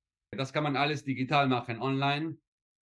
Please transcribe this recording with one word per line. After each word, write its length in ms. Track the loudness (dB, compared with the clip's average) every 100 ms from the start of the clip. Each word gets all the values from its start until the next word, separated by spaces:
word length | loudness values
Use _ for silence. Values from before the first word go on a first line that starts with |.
| _ _ _
Das 220 | -6 -4
kann 100 | -2
man 120 | 0 2
alles 280 | 0 0
digital 440 | -4 -4 2 4 4
machen, 320 | 2 0 -4
online 580 | -2 0 0 0 -4 -8 _ _ _ _